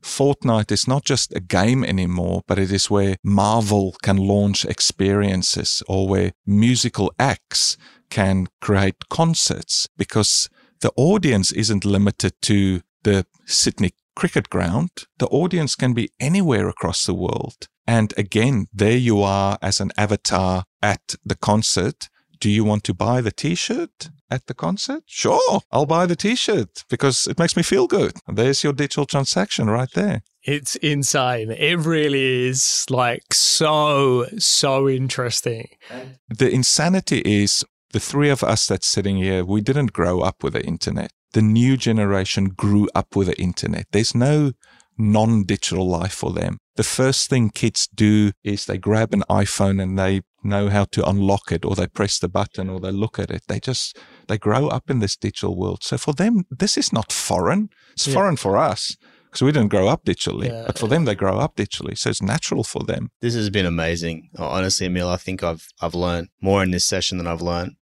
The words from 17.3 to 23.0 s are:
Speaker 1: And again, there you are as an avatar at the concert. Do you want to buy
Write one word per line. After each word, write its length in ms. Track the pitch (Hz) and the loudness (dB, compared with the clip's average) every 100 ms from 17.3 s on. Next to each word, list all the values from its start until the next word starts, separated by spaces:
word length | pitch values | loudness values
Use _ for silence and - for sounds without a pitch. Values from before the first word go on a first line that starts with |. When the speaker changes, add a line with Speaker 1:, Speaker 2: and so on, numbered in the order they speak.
| - - - - _ - | -4 -8 -12 -20 _ 0
Speaker 1:
And 260 | 117 107 - | 2 2 -2
again, 500 | 101 110 120 127 - | -2 2 2 0 -2
there 240 | 95 104 123 | 0 2 4
you 240 | 123 104 | 2 2
are 360 | 101 98 98 98 | 2 2 0 0
as 180 | 87 - | -2 -2
an 100 | 95 - | -2 -2
avatar 680 | 104 104 - 92 92 92 92 _ | 0 0 0 0 2 0 -4 _
at 340 | 104 101 - - 104 | -2 -2 -6 -12 -6
the 100 | 98 | -4
concert. 720 | - 104 - - 95 - - _ _ _ | 0 2 2 0 -2 -4 -16 _ _ _
Do 100 | 107 | 0
you 140 | 104 | 2
want 200 | 107 104 - | 2 0 -2
to 80 | |
buy 280 | 90 | -2